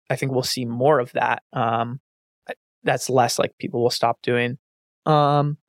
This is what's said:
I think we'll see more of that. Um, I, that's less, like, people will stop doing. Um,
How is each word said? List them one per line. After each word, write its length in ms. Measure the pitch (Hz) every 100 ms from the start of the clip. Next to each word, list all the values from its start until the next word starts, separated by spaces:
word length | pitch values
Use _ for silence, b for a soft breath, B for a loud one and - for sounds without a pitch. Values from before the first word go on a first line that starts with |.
| -
I 60 | 139
think 160 | 139
we'll 100 | 131
see 220 | 127 131
more 340 | 120 120 135 147
of 140 | 120
that. 320 | - 117 120 -
Um, 480 | 131 113 113 117 135 _ _ _ _ -
I, 60 | - _ _
that's 260 | - 139 -
less, 300 | 127 120 -
like, 140 | - -
people 220 | - 120
will 100 | 120
stop 300 | - 117 -
doing. 360 | - 123 120 131 _ _ _ _ -
Um, 520 | 151 143 147 147 147